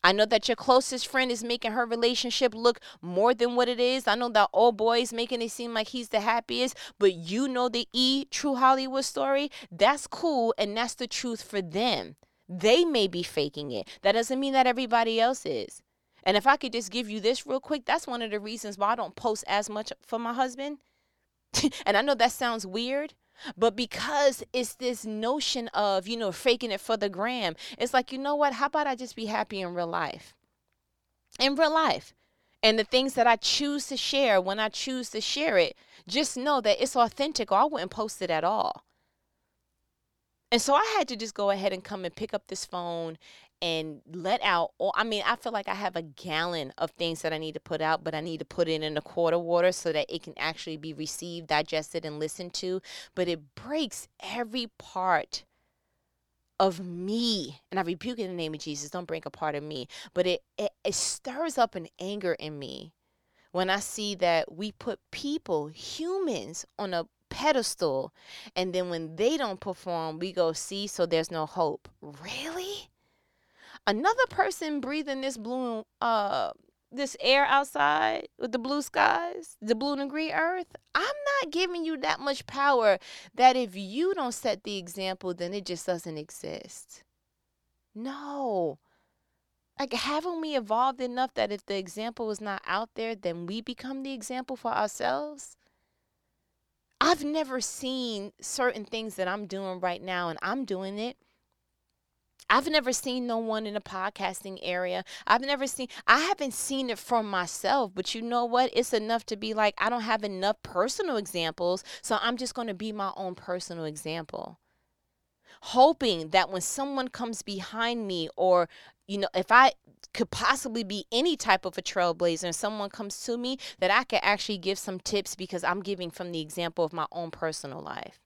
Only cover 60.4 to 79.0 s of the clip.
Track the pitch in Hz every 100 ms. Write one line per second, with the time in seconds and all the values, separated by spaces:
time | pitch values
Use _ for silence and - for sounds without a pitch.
60.4 | _ - 208 _ - - - - - 262
61.4 | 330 254 233 185 160 _ 185 208 185 -
62.4 | 156 151 139 67 160 _ _ _ _ _
63.4 | _ 180 185 196 - - 208 190 180 165
64.4 | - 160 208 - - 202 _ - 285 311
65.4 | - 160 147 160 - - 330 381 349 190
66.4 | 107 170 - - 196 175 165 _ _ -
67.4 | 302 262 220 - 165 135 135 _ - -
68.4 | - - 185 180 180 170 160 160 226 311
69.4 | 240 190 202 180 185 170 160 160 180 180
70.4 | 165 160 - 196 202 - 170 165 160 165
71.4 | 156 - 160 156 - _ - 143 170 -
72.4 | 302 339 370 403 - _ _ _ _ _
73.4 | _ _ - - - 208 349 453 508 -
74.4 | 381 - 311 294 254 302 285 269 269 240
75.4 | 214 254 247 220 - _ 233 226 202 131
76.4 | 87 - _ _ _ 247 277 - 240 269
77.4 | 285 277 277 294 285 - 220 220 - -
78.4 | 247 233 247 285 277 -